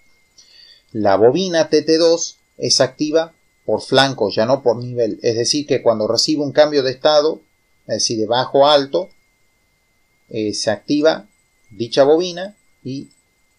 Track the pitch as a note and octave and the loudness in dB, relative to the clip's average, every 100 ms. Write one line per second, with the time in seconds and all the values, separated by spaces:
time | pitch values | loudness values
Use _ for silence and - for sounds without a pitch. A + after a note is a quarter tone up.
0 | _ _ _ _ _ _ - _ _ A2+ | _ _ _ _ _ _ -20 _ _ -2
1 | G2+ F#2+ A#2 D#3 F#3+ E3 D#3 D3+ D3 D#3+ | 0 4 4 4 -2 -2 2 0 2 2
2 | E3 E3 - - _ - C3 - C3 - | 2 2 -4 -12 _ -8 -2 0 0 -2
3 | D3+ D#3+ E3 _ _ _ - A2 - C3 | -2 -2 -2 _ _ _ -4 -4 0 2
4 | C3+ B2+ G2+ A2 A#2 C3+ B2 A#2 B2 A#2+ | 2 0 -4 -2 0 0 0 -2 -4 -4
5 | A2 - A#2+ A2+ A#2 D3 C#3+ B2+ A#2+ A2 | -4 -2 -4 -2 -2 -4 -2 -2 0 0
6 | G#2+ A2+ - D3 C#3+ C#3+ D3+ D3 C3 B2 | 0 -2 -2 -2 -2 0 2 2 -2 -2
7 | D#3 D3+ D3+ - _ _ _ _ - A2 | 0 2 0 -4 _ _ _ _ -10 -6
8 | - A2+ G#2+ A#2+ B2+ C3+ C#3 D3 C3+ E3 | -4 -4 -2 -2 0 2 4 4 2 -6
9 | F#3+ _ _ _ _ _ _ _ _ _ | -6 _ _ _ _ _ _ _ _ _
10 | _ _ - A2+ G#2+ G2+ - G#2 - D3 | _ _ -12 -6 -6 -4 -4 -4 -2 0
11 | D#3 E3 - _ _ _ _ G2 A#2+ C#3+ | 0 0 -10 _ _ _ _ -10 -4 2
12 | C#3 D#3+ F3+ E3+ G3 G#3 _ _ B2+ C3+ | 4 4 0 -8 -14 _ _ _ -14 -14
13 | - _ _ _ _ | -14 _ _ _ _